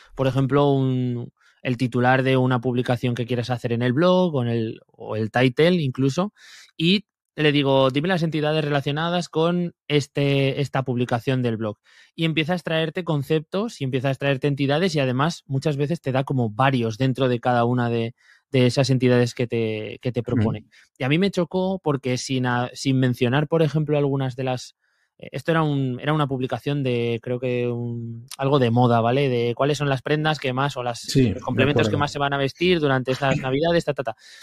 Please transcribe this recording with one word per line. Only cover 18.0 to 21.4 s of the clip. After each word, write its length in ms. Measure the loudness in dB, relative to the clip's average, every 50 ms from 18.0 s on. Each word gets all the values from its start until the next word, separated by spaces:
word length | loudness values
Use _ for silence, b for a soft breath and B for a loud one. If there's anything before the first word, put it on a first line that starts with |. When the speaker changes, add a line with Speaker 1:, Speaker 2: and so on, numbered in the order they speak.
| -2 -4 b b b b b b b b
Speaker 1:
de 160 | 2 4 4
esas 240 | 4 4 2 2 2
entidades 420 | 2 4 4 4 4 4 4 2 0
que 120 | -4 -4
te, 520 | -2 -2 -2 -2 -2 -2 -4 -6 -10 -12 -6
que 100 | -6 -4
te 100 | -4 -4
propone. 360 | -2 0 0 0 0 0 -2 -4
Speaker 2:
Ujú. 100 | -10 _ b b b b b -6
Speaker 1:
Y 60 | 0
a 40 | 0
mí 80 | 2 2
me 120 | 2 0
chocó 500 | 0 -2